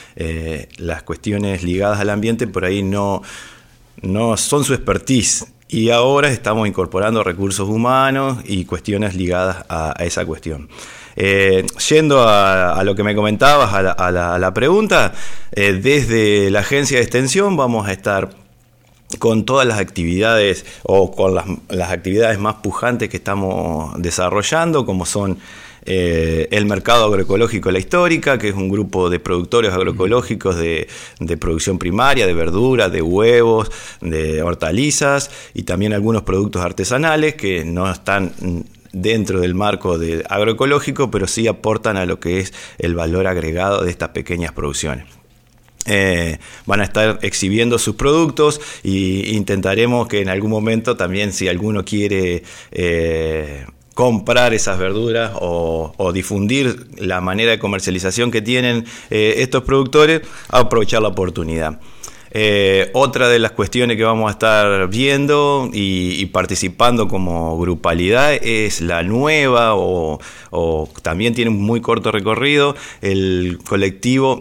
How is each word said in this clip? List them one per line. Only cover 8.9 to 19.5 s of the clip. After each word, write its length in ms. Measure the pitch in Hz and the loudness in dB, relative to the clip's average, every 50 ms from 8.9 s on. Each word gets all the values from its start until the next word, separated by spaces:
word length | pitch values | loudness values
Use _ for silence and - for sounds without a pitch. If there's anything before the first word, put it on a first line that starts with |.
| 101 101 107 101 92 | -2 -2 -2 -2 -4
ligadas 500 | 92 92 87 90 90 92 95 90 85 - - | -4 -2 -2 0 0 0 -2 -2 -6 -8 -8
a, 260 | 82 82 80 78 - - | -6 -4 -4 -4 -4 -4
a 40 | 85 | -6
esa 200 | 85 - 90 85 | -4 -4 -4 -4
cuestión. 440 | 82 78 - - 82 78 69 69 - - - - - - - - - - | -6 -8 -8 -8 -10 -10 -10 -12 -16 -18 -20 -18 -18 -20 -20 -20 -12 -6
Eh, 500 | - 98 98 98 98 98 95 95 95 95 - - - - - | -2 0 2 4 4 4 4 4 4 2 -2 -6 -6 0 2
yendo 320 | 151 156 160 147 143 131 | 4 4 4 6 6 6
a, 500 | 120 110 104 101 98 95 95 95 90 90 | 6 6 6 6 6 4 4 4 2 2
a 120 | 82 92 95 | 2 2 2
lo 100 | 101 98 | 2 0
que 80 | 101 | 0
me 120 | 101 104 104 | 0 0 0
comentabas, 600 | 104 104 107 107 98 131 139 147 143 127 104 101 | 0 0 0 2 2 4 4 6 6 4 4 2
a 80 | 98 | 2
la, 80 | 95 92 | 2 2
a 200 | 87 - 92 90 | 2 0 0 0
la, 240 | 90 87 87 87 87 | 2 0 0 0 0
a 20 | 90 | 0
la 160 | 92 95 95 | 0 0 0
pregunta, 580 | 107 120 151 185 214 220 185 185 156 113 92 - - - - - - - - | 2 2 2 4 2 2 4 4 4 4 2 0 -2 -2 -2 -2 -4 -4 -4
eh, 200 | - 101 101 101 | -2 2 2 2
desde 800 | 95 92 104 135 147 147 123 110 113 113 107 104 104 101 98 98 | 2 2 2 2 4 4 2 2 2 4 4 4 4 4 4 4
la 100 | 98 104 | 2 2
Agencia 380 | 101 - 139 143 143 139 139 123 | 0 0 0 0 0 2 2 2
de 40 | |
Extensión 540 | 113 - - 123 135 131 131 185 202 202 190 | 2 2 2 0 0 2 0 0 2 2 2
vamos 320 | 147 131 120 117 110 101 101 | 2 0 0 0 0 -2 -2
a 40 | |
estar 380 | 95 - - 107 101 98 98 95 - - - _ _ _ _ _ _ _ _ _ _ _ _ - - - | -4 -2 -2 0 0 0 -2 -4 -6 -14 -20 _ _ _ _ _ _ _ _ _ _ _ _ -14 -8 -2
con 260 | - 117 110 110 107 | 0 2 2 2 2
todas 220 | 117 | 2